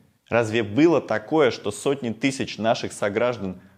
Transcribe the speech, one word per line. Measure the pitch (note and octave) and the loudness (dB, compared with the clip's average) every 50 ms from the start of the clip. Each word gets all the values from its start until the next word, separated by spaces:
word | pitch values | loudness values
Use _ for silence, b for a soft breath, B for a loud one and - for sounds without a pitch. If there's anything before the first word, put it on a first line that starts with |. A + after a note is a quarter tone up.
| _ _ _ _ _ - | _ _ _ _ _ 0
Разве | - A#2+ A#2 G#2+ G#2+ A#2 A2+ | 2 2 2 2 0 0 -2
было | G#2 G2+ B2+ D3+ E3+ D#3+ B2+ | 0 2 4 4 6 6 4
такое, | - - A2 G#2+ G#2+ - D3 D#3+ C#3+ A#2+ | 2 0 -2 -4 -2 0 2 4 4 4
что | - - - G2+ | 2 0 -6 -8
сотни | G2+ - - C#3 C#3+ C#3 B2 A#2 | -6 -4 -2 -2 -2 -2 -4 -8
тысяч | G#2 - - C#3 C3+ - A2+ - - - | -6 -2 -2 -2 -2 -2 -6 -6 -6 -2
наших | G#2 A2 A#2+ - - G2 - | 0 0 0 0 -2 -8 -6
сограждан | - G#2+ G#2 G2 G#2+ A#2 B2 B2 A#2 G2 F#2+ F2+ B B B B | -4 -4 -2 0 0 0 0 -2 -4 -6 -8 -8 B B B B